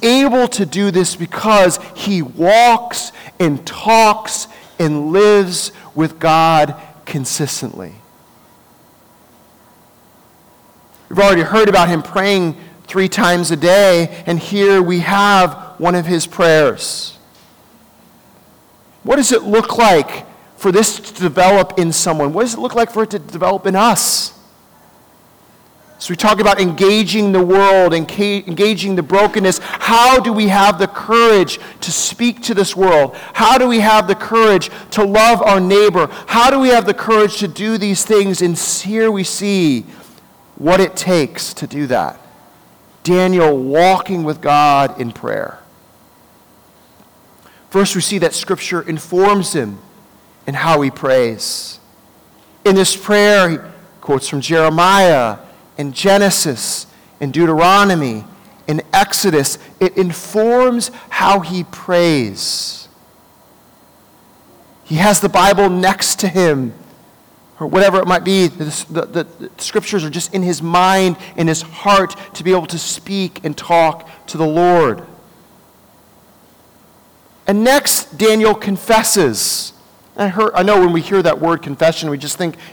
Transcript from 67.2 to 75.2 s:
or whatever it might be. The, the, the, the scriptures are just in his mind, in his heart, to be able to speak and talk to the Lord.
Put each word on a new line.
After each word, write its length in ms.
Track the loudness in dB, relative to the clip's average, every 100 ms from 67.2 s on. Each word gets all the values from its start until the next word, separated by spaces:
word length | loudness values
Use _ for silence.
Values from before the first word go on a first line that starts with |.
| _ _ _ -14
or 80 | -4
whatever 320 | 2 2 2
it 80 | 0
might 160 | -2
be. 240 | 0 0 0
The, 380 | -2 -10 -10 -8
the, 120 | -8 -6
the, 180 | -6
the 280 | -8 -12 -20 -14
scriptures 480 | -6 -6 -4 -4 -6
are 40 |
just 240 | -8 -8
in 100 | -4
his 180 | -4 -4
mind, 560 | -2 0 2 2 0 -2 -8 -4
in 120 | -2
his 140 | -2
heart, 540 | -6 -6 0 2 0 -6 -18 -8
to 80 | -2
be 60 |
able 160 | 0 -2
to 120 | -8
speak 640 | -10 -10 -8 -6 -6 -8
and 140 | -10 -10
talk 520 | 0 2 2 -2 -12 -20 -12
to 100 | -4
the 100 | -2
Lord. 580 | 2 4 4 2 -2 -10 -20